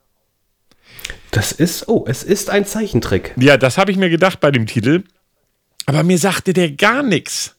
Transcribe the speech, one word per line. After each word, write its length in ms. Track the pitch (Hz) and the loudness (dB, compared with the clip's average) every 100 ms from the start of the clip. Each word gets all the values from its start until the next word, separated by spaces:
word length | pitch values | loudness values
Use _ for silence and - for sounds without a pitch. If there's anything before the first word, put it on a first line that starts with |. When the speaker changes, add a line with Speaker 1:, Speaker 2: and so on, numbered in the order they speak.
| _ _ _ _ _ _ _ _ _ - - - - | _ _ _ _ _ _ _ _ _ -14 -14 -14 -6
Speaker 1:
Das 180 | 107 - | -4 -4
ist, 380 | - 175 - - | -2 -2 -2 -2
oh, 160 | 220 - | -2 -2
es 160 | 127 | -6
ist 280 | - 202 - | -2 -2 0
ein 160 | 208 196 | -2 -2
Zeichentrick. 640 | 220 208 120 - 95 - - | -4 -2 -2 0 -4 -4 2
Speaker 2:
Ja, 200 | 135 131 | 4 6
das 220 | 127 185 | 4 2
hab 100 | 196 | 0
ich 80 | 190 | 2
mir 140 | 185 | 2
gedacht 280 | 165 185 - | 2 0 2
bei 120 | 147 | 0
dem 160 | 131 110 | 0 -2
Titel. 380 | 123 117 170 - _ _ _ _ _ _ - - | -2 2 0 -2 _ _ _ _ _ _ -10 -2
Aber 160 | 151 | 0
mir 160 | 170 180 | 2 2
sagte 340 | 190 165 - | 0 -2 -2
der 180 | 185 170 | 0 0
gar 320 | 143 208 247 | 0 0 2
nix. 540 | 277 156 - - - | 0 -2 -2 -10 -10